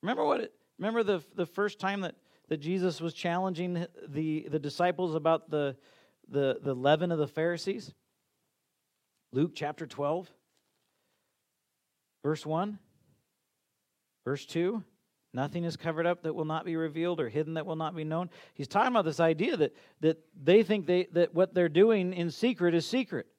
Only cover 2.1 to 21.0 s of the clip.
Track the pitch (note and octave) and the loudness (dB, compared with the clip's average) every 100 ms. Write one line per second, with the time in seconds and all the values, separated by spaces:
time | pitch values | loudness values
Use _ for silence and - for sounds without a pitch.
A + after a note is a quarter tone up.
2.1 | - _ _ _ D#3 D3 F#3+ F3+ D#3 E3 | -8 _ _ _ -6 -2 0 0 -2 -6
3.1 | - F3 F3 F#3+ E3 F3+ F3 F3 - - | -4 -2 -2 -2 -4 -4 -4 -6 -10 -10
4.1 | C#3+ D#3 D#3 D3+ D3+ C#3+ - F3+ E3+ F3+ | -4 -2 -4 -2 -4 -4 0 0 0 -2
5.1 | D#3+ D#3 E3 - D3+ C#3+ B2+ _ _ _ | 0 2 0 0 -2 -2 -4 _ _ _
6.1 | _ - C#3+ C3+ B2+ C#3 C3 C3+ D3+ F3 | _ -6 0 0 0 -2 0 4 4 2
7.1 | E3 C#3+ - E3 E3+ G3 G3+ - - _ | 0 -2 0 -2 -2 -4 -6 -8 -20 _
8.1 | _ _ _ _ _ _ _ _ _ _ | _ _ _ _ _ _ _ _ _ _
9.1 | _ _ C3 D#3+ - D3 D3 D3+ - C#3+ | _ _ -2 -2 -2 -8 -8 -12 -6 -4
10.1 | E3 F3+ _ _ _ _ _ _ _ _ | -4 -6 _ _ _ _ _ _ _ _
11.1 | _ _ _ _ _ _ _ _ _ _ | _ _ _ _ _ _ _ _ _ _
12.1 | _ C#3+ D3+ D3+ D#3 G3+ G#3 _ _ _ | _ -4 -2 -2 -4 -4 -8 _ _ _
13.1 | _ _ _ _ _ _ _ _ _ _ | _ _ _ _ _ _ _ _ _ _
14.1 | _ - C#3 - E3+ F3 A3+ - _ _ | _ -6 -6 -4 -2 -2 -2 -10 _ _
15.1 | _ _ B2+ C#3 F3 E3+ D#3+ E3 D#3+ E3+ | _ _ -6 -4 -2 -4 -4 -4 0 0
16.1 | F3 D#3+ D3+ D#3 D#3 - E3 D#3+ D3+ F3 | 0 -4 -4 -2 -4 -4 -2 -2 -2 -2
17.1 | E3+ B2+ C#3+ D#3 D#3+ D3+ D#3+ D#3 E3+ D#3 | 0 -2 -2 -2 -4 -6 -6 -6 -6 -4
18.1 | D#3+ F3+ - - - C#3 G3 B3+ A#3+ D#3+ | -2 -4 -10 -20 -12 -4 0 2 2 0
19.1 | D#3 E3 D#3 F3 C4+ D3+ - - _ D#3 | 4 4 4 0 2 0 -2 -20 _ 0
20.1 | D#3+ _ - C#3 G3 G3 G#3 D#3+ F3+ | 0 _ -4 6 6 6 0 2 0